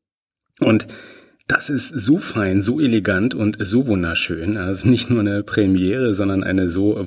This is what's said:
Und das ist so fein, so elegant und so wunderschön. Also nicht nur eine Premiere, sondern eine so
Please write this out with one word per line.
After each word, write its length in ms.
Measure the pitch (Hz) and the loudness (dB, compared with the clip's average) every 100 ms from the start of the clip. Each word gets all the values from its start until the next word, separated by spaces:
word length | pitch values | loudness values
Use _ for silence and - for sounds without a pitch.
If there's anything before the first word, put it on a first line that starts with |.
| _ _ _ _ _ _ | _ _ _ _ _ _
Und 300 | 127 110 - - - - _ _ - | 2 2 0 -12 -20 -20 _ _ -6
das 220 | - - | -4 -2
ist 200 | 135 - | -4 -4
so 280 | 123 104 170 | -4 0 0
fein, 420 | - 113 98 95 | 0 -2 0 0
so 200 | 101 147 | 0 0
elegant 520 | 139 113 101 95 117 | 2 2 2 0 0
und 240 | - 107 107 | 0 -2 -2
so 260 | 98 117 135 | 0 0 2
wunderschön. 680 | 98 85 82 - 82 85 107 | 0 0 -2 -4 -4 -4 -4
Also 320 | 90 95 104 | -4 -2 2
nicht 220 | 120 - | 2 2
nur 100 | 120 | 0
eine 240 | 104 101 | 0 -2
Premiere, 680 | 101 - 98 95 92 123 123 | -2 0 2 4 2 0 0
sondern 300 | 101 98 98 | 0 0 0
eine 260 | 95 95 92 | 0 0 0
so 280 | 87 101 104 | 0 0 0